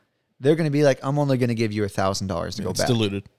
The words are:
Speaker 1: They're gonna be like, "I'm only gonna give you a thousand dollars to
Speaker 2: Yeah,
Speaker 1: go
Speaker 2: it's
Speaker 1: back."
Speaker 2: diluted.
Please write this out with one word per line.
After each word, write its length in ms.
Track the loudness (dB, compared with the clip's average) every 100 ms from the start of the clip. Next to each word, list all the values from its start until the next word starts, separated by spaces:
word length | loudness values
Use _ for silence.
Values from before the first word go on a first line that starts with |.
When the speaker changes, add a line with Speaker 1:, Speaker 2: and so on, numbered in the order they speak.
| _ _ _ _
Speaker 1:
They're 140 | 2 2
gonna 140 | 2
be 140 | 2
like, 140 | 2 2
"I'm 160 | -2 0
only 180 | 0 2
gonna 180 | 0
give 180 | 0 -2
you 120 | -2
a 40 | -2
thousand 400 | 0 -2 -2 -4
dollars 280 | -4 -6 -6
to 60 |
Speaker 2:
Yeah, 20 |
Speaker 1:
go 60 | -4
Speaker 2:
it's 100 | -2
Speaker 1:
back." 80 | 0
Speaker 2:
diluted. 360 | 2 0 -2 -8